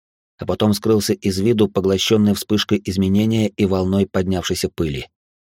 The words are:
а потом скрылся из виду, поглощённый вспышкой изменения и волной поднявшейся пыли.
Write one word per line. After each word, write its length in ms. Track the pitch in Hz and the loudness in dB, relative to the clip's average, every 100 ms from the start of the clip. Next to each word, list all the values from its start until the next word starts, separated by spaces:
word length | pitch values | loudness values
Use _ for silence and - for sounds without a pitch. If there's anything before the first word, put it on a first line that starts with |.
| _ _ _ - | _ _ _ -12
а 80 | 73 | -6
потом 280 | 90 107 | 0 0
скрылся 400 | 101 110 110 101 | 0 2 0 0
из 260 | 101 104 92 | -2 -2 -2
виду, 300 | 104 110 104 | 0 2 0
поглощённый 640 | - 95 95 - 107 104 | 0 0 0 2 2 2
вспышкой 480 | 98 - 104 - 101 | 0 -2 -2 0 -2
изменения 640 | - 92 95 101 110 113 104 | -2 -2 0 2 0 0 -2
и 180 | - 98 | 0 0
волной 420 | 95 92 98 95 | 0 0 0 0
поднявшейся 600 | 95 92 92 - 90 92 | -2 -2 -2 -4 -4 -6
пыли. 420 | - 82 67 - _ _ _ | -4 -6 -6 -12 _ _ _